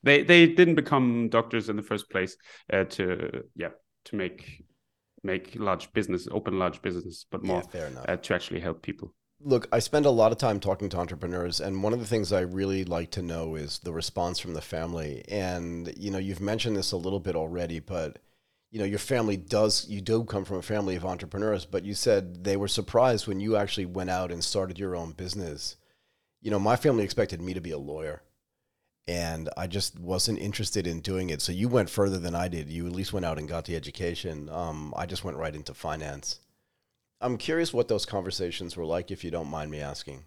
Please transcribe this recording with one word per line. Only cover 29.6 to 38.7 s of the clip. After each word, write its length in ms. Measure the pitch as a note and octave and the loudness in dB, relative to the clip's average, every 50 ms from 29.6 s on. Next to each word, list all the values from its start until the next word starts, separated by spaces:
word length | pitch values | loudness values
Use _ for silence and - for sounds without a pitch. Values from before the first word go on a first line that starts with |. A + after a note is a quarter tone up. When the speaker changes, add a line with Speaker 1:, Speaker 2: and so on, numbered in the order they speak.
| F2 F#2 | -6 -4
Speaker 2:
just 300 | E2+ G2+ F#2 - - - | -2 -2 -2 -4 -6 -8
wasn't 420 | F2 F2 F#2 F2+ - - A2 - | -6 -2 0 0 2 0 0 0
interested 480 | - G2+ G2 - G#2+ - - G#2+ F2+ F2 | -2 -4 -4 -2 -4 -2 -2 -2 -2 -2
in 120 | E2 E2 | -4 -4
doing 300 | D2+ - F#2+ F#2 F#2 F2+ | -4 -2 -2 -2 -2 -2
it. 120 | D#2 D2 | -2 -2
So 120 | - - F2 | -2 -4 -2
you 160 | F2+ G#2 B2 | 0 0 2
went 200 | A#2+ B2 G2 - | 4 4 2 2
further 280 | - - G2+ G2 F#2+ F#2 | 2 2 2 2 2 0
than 180 | E2+ F2 E2+ | -2 -2 -2
I 140 | E2+ F2 F#2 | 0 0 0
did. 200 | F2 E2 D2+ D2 | -2 -4 -6 -6
You 160 | D#2 E2+ E2+ | -6 -4 -4
at 60 | E2+ | -4
least 220 | F2 F#2 G2 - - | -4 -4 -4 -4 -2
went 120 | G2+ F2+ | -2 -2
out 120 | E2+ D#2+ D2+ | -2 -2 -4
and 100 | D2+ D2+ | -6 -6
got 160 | D#2+ E2 D#2+ | -6 -6 -4
the 140 | - F2 D#2+ | -4 -6 -6
education. 720 | D2 - - - F#2+ F2 E2+ E2 - F#2 D#2+ D2+ D2 D2+ | -6 -8 -8 -4 -4 -4 -4 -4 -6 -8 -8 -8 -10 -8
Um, 440 | D2+ E2 F2 E2 D#2 D2+ D2+ D2+ - - | -6 -6 -4 -4 -6 -6 -8 -8 -6 -6
I 80 | F2 | -6
just 180 | F2 F#2+ F#2 - | -4 -6 -6 -6
went 140 | F#2 D#2 C#2 | -6 -6 -4
right 180 | D#2+ D#2 D2+ | -6 -6 -6
into 180 | D2+ D2 - C#2 | -8 -10 -12 -14
finance. 680 | - - E2 D2+ D#2 D#2 D2 C#2+ C#2+ - - - - _ _ _ _ _ _ _ _ _ _ _ _ _ _ _ _ | -8 -6 -6 -6 -4 -6 -8 -8 -8 -8 -8 -8 -8 _ _ _ _ _ _ _ _ _ _ _ _ _ _ _ _
I'm 160 | - B2+ B2 A2+ | -2 -2 -2 -2
curious 360 | - - D#3+ E3 E3+ - - | -2 0 0 2 0 2 2
what 140 | A#2+ A#2 - | 0 2 2
those 180 | A2+ G2+ - | 2 0 0
conversations 680 | - - G2+ F#2 F#2 F#2 - F#2+ F2 E2+ - F#2 E2+ | -2 -2 -4 -2 -2 -4 -4 -4 -4 -4 -6 -8 -8